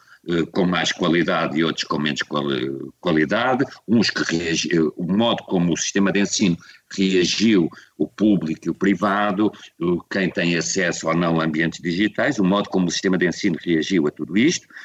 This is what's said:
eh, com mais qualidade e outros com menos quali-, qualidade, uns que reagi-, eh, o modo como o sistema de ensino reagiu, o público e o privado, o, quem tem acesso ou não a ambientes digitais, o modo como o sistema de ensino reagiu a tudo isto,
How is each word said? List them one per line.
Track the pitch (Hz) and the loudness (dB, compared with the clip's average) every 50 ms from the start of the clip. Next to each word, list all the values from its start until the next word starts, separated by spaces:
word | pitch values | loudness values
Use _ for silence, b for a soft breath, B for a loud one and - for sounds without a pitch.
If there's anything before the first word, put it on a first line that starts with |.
| B B B B _ - | B B B B _ -4
eh, | 87 85 82 - | -2 -2 -2 -2
com | - 95 92 | 0 0 0
mais | 90 87 82 82 - | 2 0 0 -2 -2
qualidade | - - 92 82 82 87 80 98 90 80 80 69 67 78 | -2 0 0 2 2 2 2 2 0 0 -2 -2 0 0
e | 82 | 0
outros | 78 73 - - | 0 -2 -4 -4
com | - 80 73 | -4 -4 -2
menos | 76 76 69 - - | -2 -4 -4 -4 -6
quali-, | - 76 73 71 71 67 64 62 67 67 67 67 65 - _ | -4 -4 -4 -2 -2 -2 -2 -4 -6 -6 -8 -12 -14 -16 _
qualidade, | - - 80 78 76 67 101 110 120 131 131 123 135 B B B _ - | -4 0 0 2 2 2 0 0 0 0 0 0 -2 B B B _ 2
uns | 110 117 98 - | 2 2 2 2
que | - 92 87 - 82 | 0 -2 -2 -2 -2
reagi-, | 82 85 82 82 78 - - 87 | -2 -2 -2 -2 -2 -2 0 2
eh, | 82 80 76 - - | 2 2 0 -2 -4
o | 90 80 | -4 0
modo | 95 104 117 117 104 - - | 0 2 2 2 0 -2 -2
como | - 95 90 85 87 | -2 0 0 2 2
o | 80 - | 0 0
sistema | - - - 101 98 95 | -2 -2 0 0 2 2
de | 90 101 | 2 2
ensino | 101 - - - - 90 85 B B B B B B _ - | 0 0 0 2 2 2 2 B B B B B B _ -4
reagiu, | - 95 95 95 90 85 80 - - 101 117 107 92 82 76 B B B B B - | 0 0 2 4 2 2 2 2 2 2 4 4 4 2 0 B B B B B -4
o | 80 | -4
público | - - - 101 107 101 85 78 78 80 - - 87 | -4 -2 2 4 4 4 4 2 -2 -6 -4 -4 -6
e | |
o | 78 | -4
privado, | - 95 98 101 87 104 101 98 104 104 104 95 95 107 101 B B B B _ - | -2 0 0 0 0 0 0 0 0 0 0 0 0 0 -2 B B B B _ -4
o, | 85 87 87 82 - | -2 -2 -2 -2 -4
quem | _ - 101 95 87 | _ -2 -2 -2 -2
tem | - - 87 87 85 82 | -2 -2 0 0 0 0
acesso | 80 - - 95 90 85 82 - - 82 | -2 -2 -2 -2 -2 -2 -2 -2 -2 -2
ou | 82 | 0
não | 85 87 85 82 80 | 0 2 2 2 0
a | 80 | 0
ambientes | 82 76 80 85 80 - - | 0 0 -2 -2 -2 -4 -4
digitais, | - 87 82 90 107 104 - - 110 139 147 - | -6 -4 -2 0 0 0 0 -2 -2 -2 0 2
o | 98 | 2
modo | 90 98 101 95 - | 2 2 2 0 0
como | - 95 90 85 | 0 0 0 0
o | |
sistema | - - - 95 95 87 | -2 -2 0 0 0 2
de | 90 | 0
ensino | 85 78 - - 101 80 78 - | 0 0 -2 -2 -2 -2 -2 0
reagiu | 87 82 80 76 - 95 85 73 73 | 0 0 0 0 2 0 2 2 0
a | |
tudo | - - - - 82 104 | -2 -6 -8 -2 0 2
isto, | 123 170 180 - - B B B | 2 2 2 0 -6 B B B